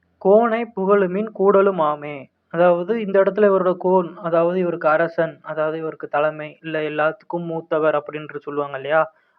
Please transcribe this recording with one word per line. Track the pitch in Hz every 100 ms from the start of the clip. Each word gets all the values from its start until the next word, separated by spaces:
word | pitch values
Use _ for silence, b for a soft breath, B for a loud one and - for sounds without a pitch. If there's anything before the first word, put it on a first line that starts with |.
| _ _
கோனை | 190 214 233 226 226 196
புகழுமின் | 190 202 180 190 220
கூடலும் | - 196 196 196 180
ஆமே. | 151 151 147 143 127 _ _
அதாவது | 165 180 175 175 233
இந்த | 196 196
இடத்துல | 196 190 208
இவரோட | 190 180 180
கோன், | 185 185 160 -
அதாவது | 170 170 170 185
இவருக்கு | 175 165 160
அரசன், | 160 165 170 160 143
அதாவது | - 156 156 160
இவருக்கு | 160 151 151
தலைமை, | 147 156 156 151 -
இல்ல | 160 156
எல்லாத்துக்கும் | 151 151 156 156 - 175 170
மூத்தவர் | 165 160 156 156 147
அப்படின்ட்டு | 147 151 151 147
சொல்லுவாங்க | 147 143 143 135
இல்லையா, | 139 160 156 _ _